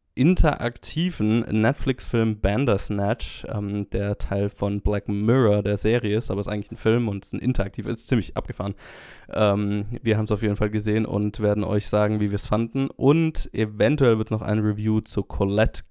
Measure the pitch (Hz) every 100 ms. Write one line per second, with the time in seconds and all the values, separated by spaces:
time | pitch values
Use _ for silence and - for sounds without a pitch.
0 | _ - 143 185 156 - 120 - - 151
1 | 180 - 107 113 - 110 110 143 - 127
2 | - 120 113 104 98 104 135 98 - 101
3 | 101 117 - - - 107 101 104 101 -
4 | 101 104 - 101 101 - 101 104 104 104
5 | - 101 107 131 113 104 101 104 110 120
6 | 104 107 - 98 101 107 - 113 110 117
7 | 117 98 - - 123 127 95 - 104 113
8 | - 120 - - - - 98 - - -
9 | - - - - 107 101 101 104 104 117
10 | 117 107 107 104 110 101 107 107 104 107
11 | 110 101 104 - 104 104 101 104 - 107
12 | 104 107 104 101 - 107 117 135 135 -
13 | 131 160 160 - - - 107 107 107 147
14 | 131 110 110 110 110 107 107 107 107 110
15 | 107 - - - 98 101 - - -